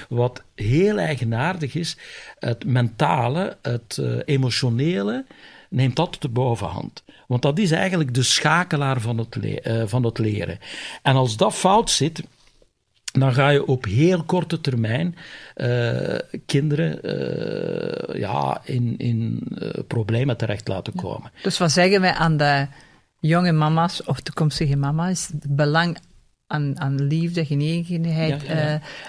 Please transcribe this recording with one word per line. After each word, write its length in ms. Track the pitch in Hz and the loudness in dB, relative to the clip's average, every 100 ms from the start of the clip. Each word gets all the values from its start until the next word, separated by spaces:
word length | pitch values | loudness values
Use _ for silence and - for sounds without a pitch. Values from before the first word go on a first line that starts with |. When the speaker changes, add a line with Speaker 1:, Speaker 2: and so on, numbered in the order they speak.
| - | -6
Speaker 1:
wat 340 | 120 123 - - - | 0 0 -2 -12 -6
heel 420 | 107 139 196 208 | 0 4 4 2
eigenaardig 760 | 160 131 113 113 151 185 143 156 | 0 -2 -2 0 0 -2 -4 -4
is, 220 | 170 - - - - - | -6 -8 -14 -18 -20 -8
het 260 | 120 117 196 | -4 -4 0
mentale, 920 | 123 120 - 151 160 120 151 196 - | 2 2 0 0 2 0 0 -4 -6
het, 360 | - 120 - - | -6 -6 -6 -6
eh, 100 | 127 117 - | -4 -4 -2
emotionele, 1000 | 135 131 - 131 117 151 190 202 247 269 - - - - | 0 0 0 0 0 0 0 -2 -4 -8 -16 -20 -20 -6
neemt 260 | 127 131 127 | 0 2 2
dat 220 | 170 - | -2 -2
de 80 | 143 | -4
bovenhand. 760 | 117 127 117 90 87 - - - - - | -2 0 0 -4 -6 -8 -12 -20 -20 -4
Want 140 | 123 | 0
dat 180 | 143 147 | 2 2
is 120 | 196 | 2
eigenlijk 420 | 160 196 180 139 | 2 2 0 0
de 100 | 123 | 0
schakelaar 800 | 123 - 151 165 180 147 139 127 | 2 2 2 2 2 0 0 0
van 160 | 113 113 | -2 -4
het 180 | 113 - | -4 -6
le-, 240 | 104 101 | -4 -4
eh, 240 | - 113 110 | -2 -2 0
van 180 | 120 | 0
het 140 | 117 - | 0 0
leren. 420 | 110 104 85 85 - - - - | 0 0 -4 -8 -12 -14 -14 -2
En 140 | 139 131 | 2 4
als 220 | 131 110 | 4 2
dat 160 | 185 - | 0 4
fout 340 | 185 208 - | 4 4 4
zit, 340 | - 147 165 - _ _ _ _ _ _ _ - | 0 0 -2 -12 _ _ _ _ _ _ _ -2
dan 220 | - 135 | 2 4
ga 160 | 123 139 | 4 6
je 160 | 143 139 | 4 4
op 180 | 131 - | 0 0
heel 380 | 107 165 180 | 4 4 4
korte 380 | 160 180 170 160 | 2 0 0 -4
termijn, 540 | - 123 110 120 175 165 - - - - | -2 0 0 0 -2 -4 -14 -18 -16 -4
eh, 600 | 123 120 120 120 92 - - - - | 0 0 0 0 -2 -4 -6 -10 -2
kinderen, 580 | 143 151 147 165 - | 0 2 0 0 -4
eh, 1160 | - - 67 - 52 52 50 50 50 50 - - | -4 -4 -4 -4 -4 -4 -4 -4 -4 -6 -6 -6
ja, 420 | 98 135 67 - | -4 -2 -2 -2
in, 320 | - 127 120 - | -4 -2 -2 -2
in, 440 | 120 113 113 113 - - | -2 0 -2 -4 -6 -8
eh, 100 | - - - | -6 -6 -4
problemen 500 | 120 104 113 135 120 | -2 0 0 0 0
terecht 300 | 110 104 - | -2 -2 -4
laten 260 | 95 - 90 | -4 -4 -6
Speaker 2:
Ja. 60 | |
Speaker 1:
komen. 300 | 92 104 - - | -6 -8 -10 -6
Speaker 2:
Dus 140 | 196 - | -4 0
wat 140 | 170 | 2
zeggen 300 | 143 185 202 | 4 6 6
wij 120 | 185 | 4
aan 240 | - 165 156 | 2 2 4
de 300 | 147 143 139 - - _ _ _ | 4 2 0 -6 -20 _ _ _
jonge 320 | 156 170 180 | 2 4 4
mama's 500 | 160 151 160 170 - - | 4 4 2 2 -2 -4
of 140 | - | -4
toekomstige 560 | - - 156 - 156 143 | -4 -2 0 2 0 2
mama's? 520 | 139 156 180 180 - | 0 0 0 -2 -4
Het 280 | 147 143 143 | -6 -2 0
belang 420 | 147 160 175 160 - - _ _ _ | 2 2 0 -2 -12 -20 _ _ _
aan, 320 | 151 143 135 | -4 -2 -2
aan 240 | 139 139 143 | -2 0 0
liefde, 380 | 156 170 175 147 | 0 0 -2 -2
genegenheid, 960 | 143 151 170 170 175 165 160 160 143 | 0 0 -2 -2 -2 0 0 0 -2
Speaker 1:
Ja, 120 | 147 | -2
ja, 60 | 160 | -2
ja. 200 | 151 151 - - | 0 -2 -6 -14